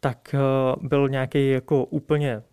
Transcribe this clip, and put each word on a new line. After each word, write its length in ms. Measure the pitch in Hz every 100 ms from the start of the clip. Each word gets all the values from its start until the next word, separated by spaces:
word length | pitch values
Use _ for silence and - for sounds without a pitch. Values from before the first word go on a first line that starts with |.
tak, 340 | 139 123 -
eh, 40 | 143 135 135 131 131
byl 280 | 139 143 139
nějaký 400 | 135 131 147 135
jako 360 | 131 127 139
úplně 580 | - 151 143 151 143 110 -